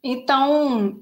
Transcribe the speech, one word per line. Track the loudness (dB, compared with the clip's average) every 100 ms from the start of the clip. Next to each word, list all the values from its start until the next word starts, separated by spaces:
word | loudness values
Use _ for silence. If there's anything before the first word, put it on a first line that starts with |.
Então, | -6 -6 0 0 2 2 2 0 -2 -4